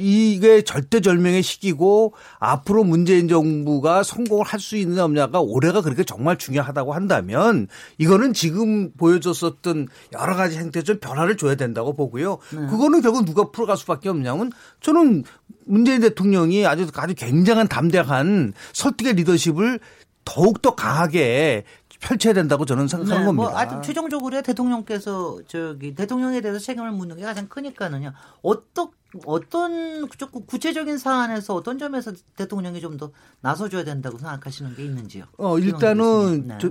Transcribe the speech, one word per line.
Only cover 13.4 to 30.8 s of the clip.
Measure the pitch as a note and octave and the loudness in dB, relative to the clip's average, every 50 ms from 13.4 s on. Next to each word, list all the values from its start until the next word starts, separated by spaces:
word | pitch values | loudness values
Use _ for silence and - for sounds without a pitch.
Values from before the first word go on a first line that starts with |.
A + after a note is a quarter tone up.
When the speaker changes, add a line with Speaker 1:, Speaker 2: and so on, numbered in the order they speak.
| G#3 - | 0 0
Speaker 1:
풀어갈 | - - A3+ G3+ G3+ F#3+ | -2 -4 -4 -2 -2 -2
수밖에 | - - E3+ D3 - F#3+ | -2 -4 -6 -4 -4 -4
없냐면 | F#3+ D#3 C3 B2+ B2 D#3 A3 B3+ A#3 - - - _ _ | -4 -2 -2 -2 -2 -4 -4 -6 -8 -12 -20 -20 _ _
저는 | - - D#4 E4+ E4+ C#4+ A3+ D#3 B2 - - _ _ - - _ _ | -2 2 4 6 6 6 4 4 0 -4 -12 _ _ -20 -20 _ _
문재인 | - G3 G#3+ A#3+ B3 C4+ B3 | 0 2 4 4 4 4 4
대통령이 | A3+ A3+ - - F#3 G3+ G3 F#3+ E3 D#3+ F3+ G3+ G#3 F3 | 4 2 2 2 2 2 4 4 2 2 2 2 2 2
아주, | C#3+ D#3+ F#3 D#3+ - | 2 0 -2 -4 -6
아주 | - C#3 E3+ F#3 | -6 -6 -6 -6
굉장한 | - - A#2 B2+ D#3+ F#3 F#3+ A#3 A3 A3+ G3+ | -6 -4 0 2 4 4 6 4 4 2 2
담대한 | - - C#3 E3+ E3 F#3 D#3+ B2+ C#3 C3 C#3 F3 G#3 G3+ D3 G#2+ G2 - - - - | 0 0 0 2 2 2 2 2 0 0 2 2 2 2 0 0 -4 -8 -16 -14 -8
설득의 | - - C#4 - - A3+ C4+ A#3+ | -4 -2 -2 -2 0 0 0 2
리더십을 | F3 E3+ D#3 F3+ E3 - E3+ D#3 D3+ G3+ A#3 B3+ A3 - - - _ _ _ _ _ - | 2 4 4 2 2 2 0 0 2 0 0 -2 -4 -8 -14 -20 _ _ _ _ _ -16
더욱더 | - - - E3 G3+ A3 - - C4+ - | -8 0 2 4 4 4 4 2 0 0
강하게 | - - A2 - D3+ F3 E3+ D3 F3 D3 A#2+ A#2 C3 D#3 D#3 B2+ G#2 G2+ - - - _ _ _ _ | 0 0 -2 0 0 0 2 2 2 2 2 2 2 2 2 0 -2 -4 -8 -16 -20 _ _ _ _
펼쳐야 | - - B3+ G#3+ - A3+ A3 | -6 -4 -2 0 2 2 4
된다고 | F#3+ F3 D3 D3 C#3 D#3 | 4 2 2 0 0 0
저는 | B2+ C3 B2 C#3 C#3 | 0 0 0 0 -2
생각하는 | - F3 E3+ G3 - - | -2 -4 -2 -2 0 0
Speaker 2:
네, | - | 2
Speaker 1:
겁니다. | - - - A#3 A#3 | 2 2 2 0 0
Speaker 2:
뭐 | - - | -2 -2
하여튼 | B3 B3 B3+ - | -4 -4 -6 -8
최종적으로야 | - - C#4+ E4 D#4+ D#4+ C4+ D4 B3 C4 B3+ C4+ | -8 -6 -6 -6 -6 -6 -6 -6 -6 -6 -6 -6
대통령께서 | C4+ - B3 - B3+ B3 B3 A#3 G#3+ - A3 G3+ G3 G#3 G3+ F#3+ F3+ D#3+ A2 F2+ E2+ - | -4 -4 -4 -2 -2 -2 -2 -4 -4 -6 -8 -8 -6 -6 -6 -6 -6 -6 -8 -10 -14 -12
저기 | - E3 E3 D#3+ D3+ C#3 C3+ C#3+ C#3+ | -8 -8 -8 -8 -8 -10 -12 -12 -8
대통령에 | C#3+ G3 G3+ B3 B3+ B3+ B3+ B3+ B3 | -8 -6 -4 -4 -4 -4 -4 -4 -4
대해서 | G#3 G#3+ G3+ G#3 | -4 -6 -6 -6
책임을 | G3+ - C4 A#3+ A#3 A3+ | -8 -8 -10 -8 -8 -8
묻는 | A3 G3 F3+ F3 E3 | -8 -8 -8 -10 -12
게 | E3 F#3+ | -12 -12
가장 | G#3+ A3 G3 G3+ G3+ | -12 -10 -10 -12 -12
크니까는요. | - C#4+ C#4 C#4+ C4 - G3+ F3 D3 C#3 C#3 C#3+ C3+ - - - _ _ | -12 -14 -14 -12 -12 -10 -8 -8 -8 -8 -10 -12 -14 -16 -20 -20 _ _
어떠-, | - E3+ G#3+ G#3 - _ - - F4 - _ _ _ _ - F#3 - | -2 -2 -2 -2 -4 _ -8 -8 -8 -8 _ _ _ _ -20 -16 -8
어떤 | - D3+ E3 - - - E4+ F4 F4 E4+ E4 E4 E4 D#4+ D#4 D4+ C4+ | -6 -4 -6 -4 -4 -4 -4 -4 -4 -4 -6 -8 -10 -10 -10 -12 -12
구-, | - - | -12 -14
조금 | C#4 C4+ - B3 G#3 | -16 -14 -14 -16 -14
구체적인 | - - B3+ - D#4+ E4 D#4 | -12 -10 -8 -6 -6 -6 -6